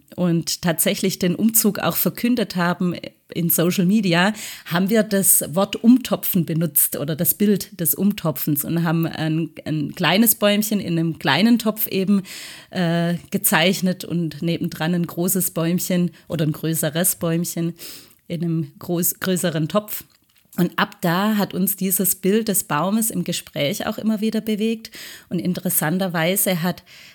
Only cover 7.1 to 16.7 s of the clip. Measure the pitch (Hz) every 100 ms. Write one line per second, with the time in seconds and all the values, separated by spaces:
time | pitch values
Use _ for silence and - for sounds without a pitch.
7.1 | 156 170 - 208 196 - 185 160 - 202
8.1 | 208 160 143 - 143 - 170 165 165 165
9.1 | - 160 160 165 - - 151 143 - 160
10.1 | 190 233 - 208 208 208 202 - 165 165
11.1 | 151 165 139 226 233 220 208 - 190 190
12.1 | 202 185 - - - - - 170 170 170
13.1 | 175 - 190 - 170 180 196 185 180 -
14.1 | 175 160 143 165 170 165 - 160 175 170
15.1 | - 180 185 180 170 165 175 - 180 175
16.1 | - - 165 156 151 156